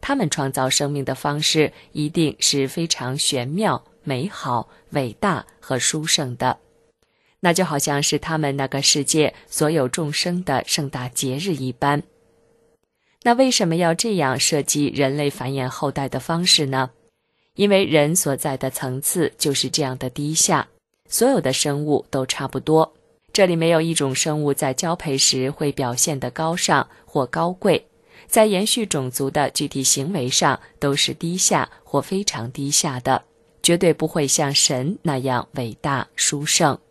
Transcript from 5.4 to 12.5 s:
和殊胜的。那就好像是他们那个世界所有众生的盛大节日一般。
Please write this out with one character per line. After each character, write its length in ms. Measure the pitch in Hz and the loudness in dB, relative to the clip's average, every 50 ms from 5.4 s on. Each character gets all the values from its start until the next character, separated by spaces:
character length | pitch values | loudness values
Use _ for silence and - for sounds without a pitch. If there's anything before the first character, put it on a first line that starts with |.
| - - _ _ | -4 -10 _ _
和 180 | - - 135 127 | -8 -4 -4 -2
殊 260 | 120 - - 160 151 | 0 -2 -2 -2 -2
胜 300 | 160 - - 151 127 123 | 0 0 0 0 -2 -4
的。 220 | 123 135 127 - - _ _ _ _ _ _ _ _ _ _ _ _ _ _ _ _ | 0 0 0 0 -2 _ _ _ _ _ _ _ _ _ _ _ _ _ _ _ _
那 140 | - 180 170 | 4 4 4
就 100 | 175 185 | 4 2
好 160 | 160 160 143 | 0 0 -2
像 240 | - - 143 143 143 | 0 0 0 0 0
是 160 | - - 147 | 0 0 -2
他 180 | - - 165 156 | -2 -2 -2 -2
们 200 | 156 143 139 139 | 0 0 -2 -2
那 100 | 139 135 | -4 -2
个 140 | - 139 | -2 0
世 200 | 139 - - 151 | 0 2 2 2
界 320 | 139 - - 156 151 123 - - - _ | 0 0 2 4 2 2 0 -4 -20 _
所 240 | - - 156 151 | -4 0 0 2
有 160 | 160 160 131 123 | 2 2 0 0
众 240 | - - 165 147 | 0 -4 -4 -4
生 320 | 151 - - 180 175 180 180 | -2 -2 -2 -2 -2 -4 -2
的 180 | 175 139 123 - - | 0 0 -2 0 -2
盛 220 | - - 151 135 | -2 -2 -2 -4
大 180 | - 135 123 123 | -6 -6 -8 -6
节 300 | - - - 131 127 139 | -6 -4 -4 -2 -4 -4
日 160 | 165 202 170 | -2 -4 -2
一 180 | 135 135 131 | -2 -2 -6
般。 320 | 123 _ - 143 143 147 143 _ _ _ _ _ _ _ _ _ | -4 _ 0 0 0 0 -2 _ _ _ _ _ _ _ _ _